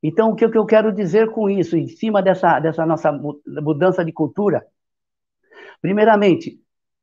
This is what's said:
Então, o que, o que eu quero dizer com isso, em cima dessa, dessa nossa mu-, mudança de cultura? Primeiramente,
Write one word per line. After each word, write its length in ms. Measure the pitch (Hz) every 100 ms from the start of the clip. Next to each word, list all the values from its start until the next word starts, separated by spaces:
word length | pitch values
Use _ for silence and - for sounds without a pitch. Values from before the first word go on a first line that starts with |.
Então, 280 | 156 156 226
o 40 | 214
que, 100 | 226
o 60 |
que 60 | 226
eu 80 | 220
quero 260 | 220 214
dizer 380 | 196 190 202 220
com 180 | 220 202
isso, 260 | 202 170 165
em 120 | 131
cima 340 | - 220 208
dessa, 380 | 190 185 175 143
dessa 260 | 160 156 160
nossa 260 | 160 160
mu-, 300 | 147 143 147 -
mudança 580 | 139 147 151 139 160 170
de 60 |
cultura? 540 | - 147 - 202 143 - _ _ _ _ _ _ _ _ - - -
Primeiramente, 800 | 165 202 214 208 202 160 - - _ _ _ _